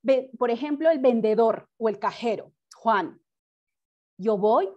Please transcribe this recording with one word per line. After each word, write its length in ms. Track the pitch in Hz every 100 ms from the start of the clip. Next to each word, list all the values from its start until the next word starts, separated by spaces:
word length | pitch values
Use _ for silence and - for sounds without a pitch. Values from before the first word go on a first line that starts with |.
ve, 280 | 226 262 262 -
por 120 | 240
ejemplo, 400 | 233 294 285 320
el 80 | 311
vendedor 720 | 262 233 214 214 226 - - _
o 100 | 226
el 100 | 208
cajero, 540 | 208 - 233 202 - _ _ -
Juan, 440 | 233 208 160 - _ _ _ _ _ _ _ _ _ -
yo 180 | 202 208
voy 320 | 214 254 381